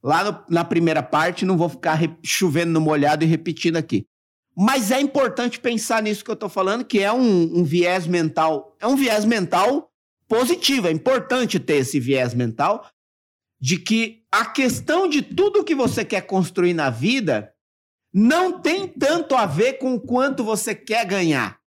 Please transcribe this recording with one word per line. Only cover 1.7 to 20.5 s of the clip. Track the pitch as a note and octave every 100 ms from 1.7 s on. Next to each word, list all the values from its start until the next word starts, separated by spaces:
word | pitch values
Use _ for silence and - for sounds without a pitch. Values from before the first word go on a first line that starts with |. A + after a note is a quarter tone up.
| - E3+
re-, | D#3 D#3+ D#3+
chovendo | - - F#3 D3 E3+
no | D#3+
molhado | D#3 D3+ C#3+ D3+
e | D#3+
repetindo | D#3+ E3 D#3 F3 E3
aqui. | - G2 - _ _ _ _ -
Mas | G#3 C4+ G3+
é | B3+
importante | C#4+ D4 B3+ F#3 A#3+ -
pensar | B3+ A#3 - A3+
nisso | G#3+ G#3
que | -
eu | A3
tô | G#3
falando, | G3+ F#3+ A3
que | - G3
é | G3
um, | A#3+ B3 F#3 E3 E3+
um |
viés | E3 E3+ F3 F#3 E3
mental, | F3 D#3+ D#3+ D#3+ D3 - _
é | A3
um | C4+
viés | C4 G#3+
mental | G#3 A3+ F3 F3+ G#3 C#4+ - _ _ _ _
positivo, | A#3 B3 F4+ - C4+ F3+
é |
importante | D#3+ - C4 - B3+ A#3+ F3+
ter | C3+ D3
esse | B2+ D3
viés | B2 C3+ A#2+
mental | A#2+ A#2+ A2 D3+ A3+ - _ _ _ _ _ _ _
de | C3 F3+
que | - A3 A3+ A3+ _
a | G3+ -
questão | - C4 - - D#4+ F#4+
de | D4
tudo | - - G4+ G4+
que | G4+
você | C#4+ B3 -
quer | G#3+ G3
construir | F3+ F#3+ F3 - F3+
na | E3+ C#3+
vida | A#2 D#3+ C4 F#3 A2+ G#2 _ _ _ _ _ _
não | F#3 A3+ D#4+ F#4 F3+
tem | C#4 F4+ F#4
tanto | - C#4 E4+ D#4
a | C4
ver | G3+ D3 A#3+
com | C4+ C4
o | B3
quanto | D3 A#3+ C#4 C4+
você | A3